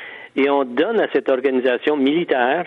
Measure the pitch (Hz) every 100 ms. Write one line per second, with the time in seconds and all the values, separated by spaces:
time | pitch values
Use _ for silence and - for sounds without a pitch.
0 | - - - - 139 143 131 120 180 226
1 | 151 143 131 131 135 131 127 123 - 151
2 | 131 160 170 135 123 160